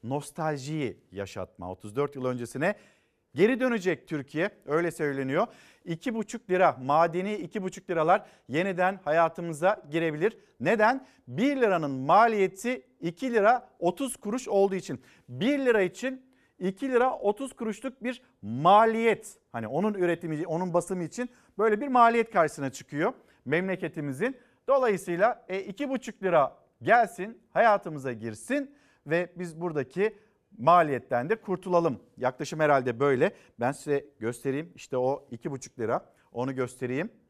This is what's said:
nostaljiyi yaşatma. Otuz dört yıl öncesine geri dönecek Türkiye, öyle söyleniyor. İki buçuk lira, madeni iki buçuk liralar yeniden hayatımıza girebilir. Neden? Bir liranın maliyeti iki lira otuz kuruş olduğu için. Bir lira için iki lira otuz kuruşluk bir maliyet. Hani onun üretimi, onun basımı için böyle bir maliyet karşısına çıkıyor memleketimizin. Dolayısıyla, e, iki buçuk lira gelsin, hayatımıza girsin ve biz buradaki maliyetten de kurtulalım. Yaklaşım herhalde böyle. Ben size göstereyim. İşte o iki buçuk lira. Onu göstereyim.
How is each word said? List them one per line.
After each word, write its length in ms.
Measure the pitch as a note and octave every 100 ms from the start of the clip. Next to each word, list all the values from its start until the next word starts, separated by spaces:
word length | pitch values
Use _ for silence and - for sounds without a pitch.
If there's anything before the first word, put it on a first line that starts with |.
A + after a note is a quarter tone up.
nostaljiyi 920 | A2 C#3 C#3 - D#3 D3 C3 D#3 B2+ - _
yaşatma. 600 | F#2+ G2 G#2+ F#2 - F2+
Otuz 240 | F#2 G#2 A2
dört 200 | C#3+ C#3
yıl 100 | B2+
öncesine 500 | B2 A#2 C3 E3+ G#3 _ _ _ _ _ C3
geri 240 | G3+ B3+
dönecek 480 | B3+ A#3 F3+ D#3 -
Türkiye, 420 | D#3 C3 D3+ G3 - -
öyle 260 | D#3 F3
söyleniyor. 560 | - D3+ C3+ C3 D3 A#3 - - _ F3+
İki 300 | E3 C4+ A3+
buçuk 340 | G#3 A#3 -
lira, 280 | F3+ F3 B2+
madeni 540 | C3 D3+ E3+ E3 G3 G#3
iki 280 | E3 A3
buçuk 260 | F#3 F#3 -
liralar 360 | E3 D#3+ G3+ - _ -
yeniden 520 | C3+ G3 F3 F#3 G3
hayatımıza 800 | D3 D#3+ E3 E3 E3+ D3+ F3+ G#3+ D3
girebilir. 460 | D#3 E3 D3+ G3 - _ _
Neden? 480 | C#3+ G#3+ G#3+ C4 - _ -
Bir 300 | B2+ C4 C#4
liranın 340 | A3+ F3+ D3
maliyeti 920 | C3+ C3+ F#3 A#3 G#3+ F#3+ F#3+ A#3 B3+ _ _
iki 320 | E3 E3+ C4
lira 360 | A#3 G3+ A#3+ - _
otuz 360 | F3 F3 C4+ -
kuruş 320 | G3+ B3 -
olduğu 280 | G3 G3 F#3+
için. 260 | - C#3 _ _ -
Bir 300 | B2 G#3+ C#4+
lira 220 | C4 A3
için 440 | F#3 F#3 B3+ C4 _ _ _ _
iki 300 | F3+ F#3+ C#4
lira 280 | B3 B3+ -
otuz 360 | G3+ G#3 C4+
kuruşluk 500 | - A3 G3+ C4+ -
bir 180 | A#3 B3 _ _
maliyet. 960 | G2+ A#2+ E3 G3+ A3+ A3+ A3+ G#3 - - _
Hani 160 | A#2+ A2
onun 260 | C#3+ G#3+
üretimi, 540 | G3+ F3 E3+ E3+ D3+ F3
onun 260 | E3 F#3
basımı 300 | E3+ E3 F#3
için 260 | E3 - B3 _ _ -
böyle 240 | A3 G#3+
bir 60 | C#4+
maliyet 440 | B3 A#3 A#3 A3+
karşısına 380 | F3 D#3 - C#3
çıkıyor 440 | - - D3 F#3 B3+ _ _ A#2+
memleketimizin. 920 | D#3 F#3+ F#3 E3+ E3 D3 C3 A3+ C4+ _ _ -
Dolayısıyla, 800 | C4+ B3+ F#3+ - E3+ G#3+ A#3 -
e, 100 | F#3+
iki 300 | F#3+ G3 C#4
buçuk 340 | C4 - -
lira 340 | F#3+ E3+ C3 - _ _
gelsin, 600 | B2 A#3 A3 - G3+ A#3 _
hayatımıza 600 | E3 A3+ G3+ F#3 D3+ C3
girsin 640 | A2+ A2+ G#2+ - C#4+ C#4 _ _ _ C#3
ve 260 | E3 F3+ F3+
biz 260 | F3+ D#3
buradaki 560 | F3 D3+ C3+ F3+ G#3+ A3 _ _ _ -
maliyetten 720 | C#3+ F3 D#3 B2+ - A#2+ C3
de 60 | A3
kurtulalım. 640 | - F3+ F#3 F3+ E3+ A2 - -
Yaklaşım 420 | B2+ - D3 D#3
herhalde 400 | D3+ C#3 B2+ A#2
böyle. 320 | C#3+ B2+ F3 - _ -
Ben 120 | A#2+
size 340 | C#3+ - C#3+ C#3 _
göstereyim. 540 | A2 A#2+ C#3 C3+ E3+ -
İşte 220 | - B2+
o 300 | B2+ C#3+ _
iki 200 | A#2 -
buçuk 280 | C3+ - -
lira. 260 | A2 B2+ - _ _
Onu 240 | A2+ C3 C3
göstereyim. 560 | B2 - B2 C3 G#3+ _